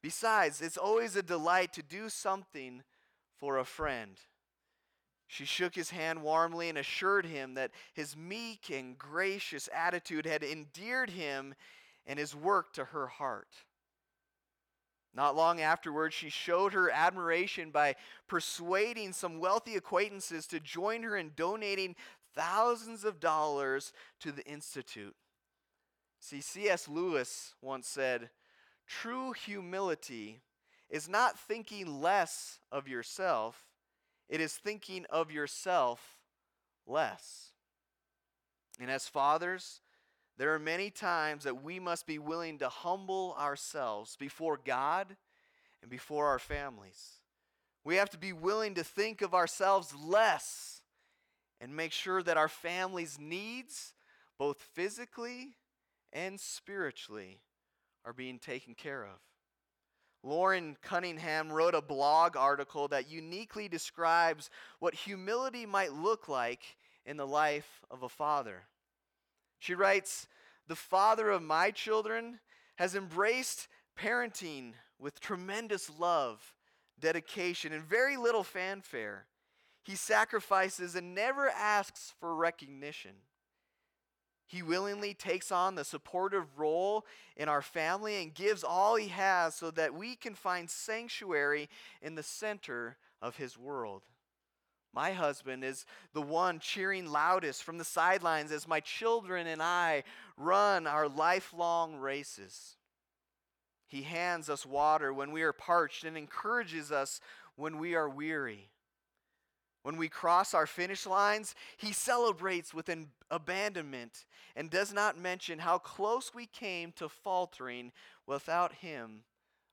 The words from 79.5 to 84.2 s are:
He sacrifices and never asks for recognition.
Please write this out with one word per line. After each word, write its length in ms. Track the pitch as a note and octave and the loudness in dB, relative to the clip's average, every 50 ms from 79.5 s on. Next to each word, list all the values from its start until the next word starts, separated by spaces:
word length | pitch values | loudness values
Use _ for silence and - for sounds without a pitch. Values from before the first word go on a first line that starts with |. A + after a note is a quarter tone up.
| _ _ _ _ _ _ | _ _ _ _ _ _
He 140 | _ - G3 | _ -10 -8
sacrifices 1000 | F#3+ - - G#3+ G#3+ A3 A3+ - G#3+ - - G3 F#3+ F#3+ F#3+ - - F3+ F3 E3+ | -6 0 4 4 4 4 4 2 -4 2 4 4 4 4 4 0 -4 -8 -6 -6
and 220 | F#3 F3 F3+ F3+ | -6 -6 -6 -4
never 340 | F#3+ G#3+ B3 C4+ C#4 C#4 C4 | -2 0 0 2 2 2 2
asks 640 | - - G#3 G#3 G#3+ G#3 G3 - - - - - | 2 2 2 4 4 4 2 0 -8 -16 -16 -16
for 240 | - _ - E3+ E3 | -16 _ -4 -4 0
recognition. 880 | D#3 D#3+ E3+ E3 - D3 C#3 C#3 C3+ C#3+ D3 D3+ - - F#2+ G2 G2 G#2 _ _ _ _ _ _ _ _ _ _ _ _ _ _ _ _ _ _ _ | 2 2 2 2 0 -14 -16 -14 -12 -12 -10 -10 -12 -14 -14 -18 -20 _ _ _ _ _ _ _ _ _ _ _ _ _ _ _ _ _ _ _ _